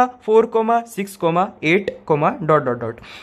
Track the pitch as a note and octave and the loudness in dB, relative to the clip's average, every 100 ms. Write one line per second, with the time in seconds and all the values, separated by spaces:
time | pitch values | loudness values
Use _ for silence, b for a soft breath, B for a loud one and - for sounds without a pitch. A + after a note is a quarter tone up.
0 | B3+ B3 - A3 A#3 A3+ A3 A#3 A#3 - | 2 -2 0 2 2 0 0 -2 -2 -8
1 | G3+ - E3+ E3+ G3+ - D#3 F3+ G3+ - | -10 -4 -2 0 -2 -4 0 0 -2 -8
2 | - D#3 D#3+ D3+ D#3 D3+ C3 A#2+ A#2 A#2 | -2 0 0 -2 0 0 0 -6 -8 -12
3 | B B | B B